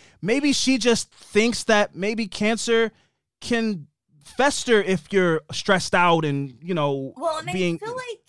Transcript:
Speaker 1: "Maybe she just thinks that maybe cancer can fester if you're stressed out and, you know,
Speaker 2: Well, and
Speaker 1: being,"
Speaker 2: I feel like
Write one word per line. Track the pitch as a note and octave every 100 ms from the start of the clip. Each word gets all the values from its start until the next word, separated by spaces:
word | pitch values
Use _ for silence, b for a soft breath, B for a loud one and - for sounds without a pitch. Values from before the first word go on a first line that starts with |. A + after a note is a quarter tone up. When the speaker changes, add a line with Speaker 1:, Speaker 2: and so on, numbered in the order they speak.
| b b
Speaker 1:
"Maybe | E3+ C4+ D4
she | B3+ - C4
just | A3+ A3+ -
thinks | _ - G#3 A#3 A3 -
that | G#3 G#3 -
maybe | G3 A3+ G#3
cancer | - G#3 A3+ - A3+ A3 - _ _ _ _
can | - A#3 A3 F#3 D3 _ _ D3+
fester | - - C#4 - - A3
if | F#3 F#3 -
you're | G3 F3+ D#3+ -
stressed | - - G3+ -
out | F#3 F3 E3+ D#3
and, | C#3 C#3 A#2+
you | E3
know, | F3 C#3+ C#3 C3+ -
Speaker 2:
Well, | E4 D#4
and | F4
Speaker 1:
being," | F#4 F4 E4+
Speaker 2:
I | A4
feel | B4+
like | B4 A4+